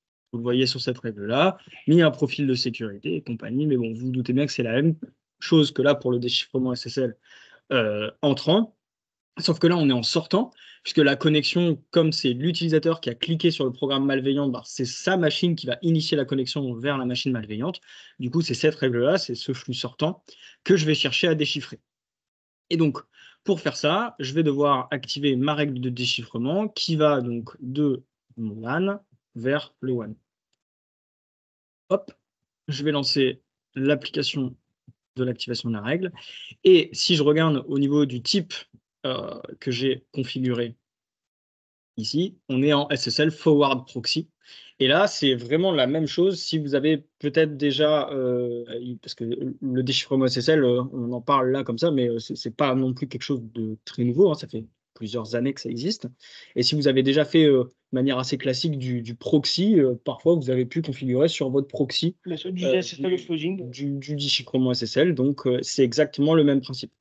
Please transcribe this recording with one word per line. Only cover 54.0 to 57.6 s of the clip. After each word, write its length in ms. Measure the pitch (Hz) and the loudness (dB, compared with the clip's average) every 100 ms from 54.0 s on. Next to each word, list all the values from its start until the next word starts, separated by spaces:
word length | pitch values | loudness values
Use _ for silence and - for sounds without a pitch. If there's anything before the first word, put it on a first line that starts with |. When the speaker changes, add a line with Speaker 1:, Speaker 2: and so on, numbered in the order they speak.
Speaker 1:
nouveau, 300 | 123 131 190 | 0 4 4
hein, 20 | |
ça 140 | 151 120 | 2 -6
fait 180 | 113 110 _ _ | -12 -12 _ _
plusieurs 420 | _ 110 117 107 120 | _ -8 -8 -4 -2
années 180 | 131 | -2
que 60 | 135 | -4
ça 100 | 120 | -8
existe. 380 | 117 160 226 123 - - - - - | -6 -6 -6 -10 -14 -20 -20 -6 -2
Et 80 | |
si 100 | 120 | 0
vous 140 | 151 139 | 2 4
avez 160 | 131 | 4
déjà 200 | 131 143 | 4 4
fait, 200 | 147 165 | 4 6
euh, 280 | 151 131 | 6 6